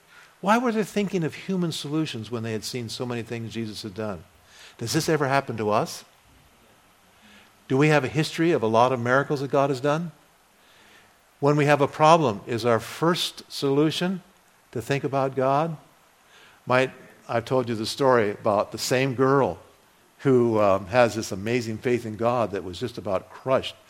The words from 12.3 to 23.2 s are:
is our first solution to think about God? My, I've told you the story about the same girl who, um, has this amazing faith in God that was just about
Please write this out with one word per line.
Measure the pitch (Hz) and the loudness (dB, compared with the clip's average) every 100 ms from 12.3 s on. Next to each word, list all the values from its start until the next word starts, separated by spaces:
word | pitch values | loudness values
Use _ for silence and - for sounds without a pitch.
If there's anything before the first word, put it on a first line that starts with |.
| 101 - | -2 -4
is | 117 | -2
our | 120 113 | 2 0
first | 113 - 160 175 - - - | 0 -2 0 0 -4 -8 -14
solution | - 139 139 156 143 180 190 - _ _ _ _ | -6 0 2 2 0 -4 -4 -10 _ _ _ _
to | 123 | -10
think | - 139 | -4 -4
about | 143 135 135 131 | -2 -2 -2 0
God? | 131 139 165 151 - _ _ _ _ - - _ - | 0 2 0 -6 -14 _ _ _ _ -20 -20 _ 0
My, | 127 131 95 - - - | 2 2 -4 -20 -18 -6
I've | 120 | -4
told | 117 131 120 | -2 -2 -2
you | |
the | 110 | -4
story | 110 - 139 123 104 | -4 0 4 4 4
about | 104 117 101 98 | 0 0 0 0
the | 110 | -4
same | - 127 135 | -2 0 0
girl | 120 131 139 117 82 - _ _ _ _ _ | 2 2 4 2 -2 -12 _ _ _ _ _
who, | 143 127 120 107 | 2 4 4 4
um, | 101 95 98 | 4 2 2
has | 123 117 | 2 2
this | 104 104 | 2 -8
amazing | 98 104 123 113 110 | -6 -4 -4 -4 -6
faith | 123 120 113 | -2 -2 -4
in | 104 | -4
God | 117 123 107 | -2 0 -2
that | 98 | -4
was | 87 90 | -8 -8
just | 120 - | -10 -8
about | 101 92 | -4 -4